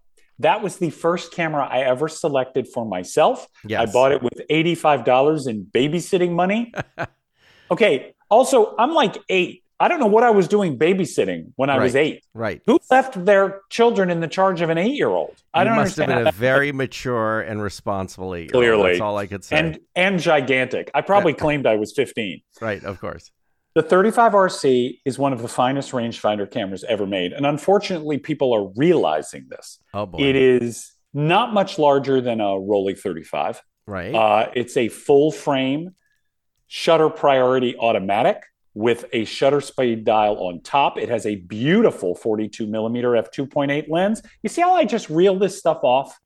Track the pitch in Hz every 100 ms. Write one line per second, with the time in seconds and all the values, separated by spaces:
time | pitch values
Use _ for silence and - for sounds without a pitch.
0 | _ _ _ - 156 214 202 - 170 -
1 | 170 180 - - 165 147 127 127 135 127
2 | 156 - 160 135 127 135 120 127 113 92
3 | 90 151 180 254 - _ 107 110 113 120
4 | 131 139 120 - - 156 175 160 156 139
5 | 120 127 147 156 131 107 92 117 147 170
6 | - 190 180 170 185 214 240 196 - -
7 | - _ _ _ _ _ - 175 208 139
8 | - _ - 220 254 262 208 - 254 330
9 | 220 - - 185 165 - _ - 196 339
10 | 220 214 240 202 165 208 185 123 160 190
11 | 170 - 95 85 85 - 139 135 117 131
12 | 151 - _ 113 110 80 - 311 - 262
13 | 262 202 180 196 196 196 _ - 233 196
14 | 180 170 165 - 190 170 165 165 208 277
15 | 127 90 73 - _ 165 202 226 202 190
16 | 196 165 156 104 127 135 143 135 131 -
17 | 131 120 110 110 90 107 104 - 110 98
18 | 95 - 92 87 82 127 120 107 92 87
19 | 104 104 101 101 - 156 165 156 _ 180
20 | 190 185 170 151 131 131 127 95 - 147
21 | 151 202 175 135 156 147 123 107 104 -
22 | 120 - 101 71 _ - 113 98 95 92
23 | 101 - - _ _ _ _ 160 156 185
24 | 220 233 226 202 185 - 139 123 123 -
25 | 139 117 139 120 117 - 127 139 135 127
26 | 117 107 107 104 98 123 98 92 120 104
27 | 98 98 90 - 143 147 - 202 202 175
28 | 151 139 - 147 135 110 98 101 165 156
29 | 82 78 76 71 65 - - - _ 101
30 | 104 85 139 131 131 123 120 113 - _
31 | _ 143 151 190 240 208 190 - 147 139
32 | 135 131 123 113 101 98 98 101 98 90
33 | 101 82 78 76 85 117 _ _ - 95
34 | 92 120 110 107 117 127 117 139 110 -
35 | - 143 156 151 151 135 131 147 180 _
36 | _ _ _ _ _ _ _ - - 160
37 | 156 156 147 131 127 127 123 - 117 107
38 | 95 104 160 214 - _ _ 104 117 117
39 | - 120 104 - 139 143 - - 123 113
40 | 110 107 107 104 90 82 - 143 151 240
41 | 110 117 107 104 87 107 135 208 196 -
42 | 92 90 117 107 107 - 107 110 113 120
43 | 123 117 - - 135 147 143 143 151 160
44 | 196 220 - _ 214 - 349 359 254 220
45 | - 156 196 190 190 - 165 160 135 127
46 | 131 -